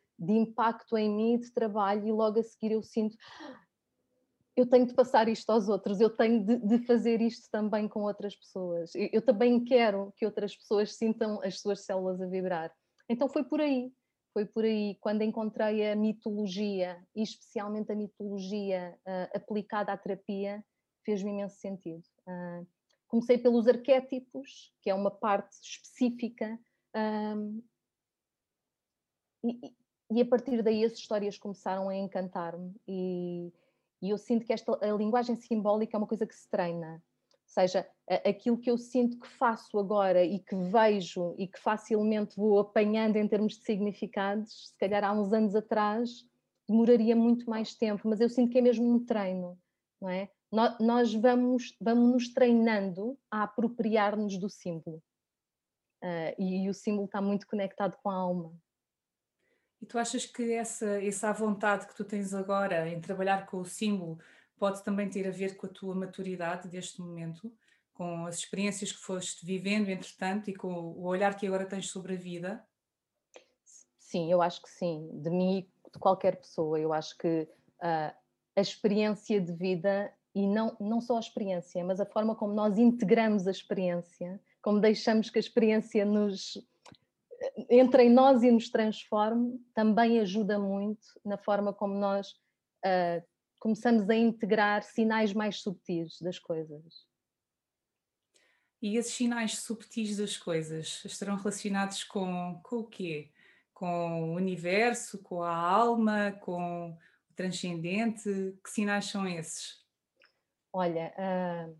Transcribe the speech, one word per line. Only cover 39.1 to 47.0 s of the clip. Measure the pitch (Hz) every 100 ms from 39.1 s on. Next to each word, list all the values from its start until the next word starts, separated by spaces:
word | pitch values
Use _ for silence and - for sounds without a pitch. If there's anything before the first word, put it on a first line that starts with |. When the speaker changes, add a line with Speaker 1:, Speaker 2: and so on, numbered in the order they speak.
| 240
Speaker 1:
que | -
faço | - 240 220 - 208
agora | 196 208 190 180
e | 175 196
que | - 190
vejo | 180 220 220 202 170 185 175 -
e | 190
que | -
facilmente | 226 214 - 214 214 214 208 196
vou | 214 202
apanhando | 202 220 208 220 220 208
em | 208
termos | 208 214 -
de |
significados, | - 202 208 185 202 208 196 214 214 - -
se | -
calhar | 196 208
há | 202
uns | 214 196
anos | 220 214 214
atrás | 214 214 208 220 240 - - _ _ _ -
demoraria | 226 233 240